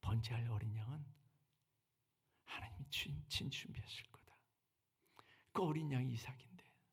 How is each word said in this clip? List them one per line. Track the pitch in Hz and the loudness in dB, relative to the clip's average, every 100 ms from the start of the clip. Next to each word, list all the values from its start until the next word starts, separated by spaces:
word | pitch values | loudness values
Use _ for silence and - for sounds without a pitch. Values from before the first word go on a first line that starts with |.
번제할 | - 113 113 117 117 | 4 2 4 0 2
어린 | 107 110 107 | 2 2 -2
양은 | 110 151 147 - - _ _ _ _ _ _ _ _ _ _ _ | -2 -4 -6 -12 -20 _ _ _ _ _ _ _ _ _ _ _
하나님이 | - - - - - | -10 -8 -8 -8 -4
친, | - - 143 - | -2 -2 -4 -2
친 | - 139 | 0 0
준비하실 | - - - - - - | -2 -6 -6 -6 -8 -12
거다. | - - - _ _ _ _ _ _ _ _ - - _ | -16 -20 -20 _ _ _ _ _ _ _ _ -20 -20 _
그 | - | 4
어린 | 180 156 156 | 6 6 4
양이 | 131 131 | 4 4
이삭인데. | 113 - 131 - 180 - _ _ | 2 -4 -10 -14 -18 -18 _ _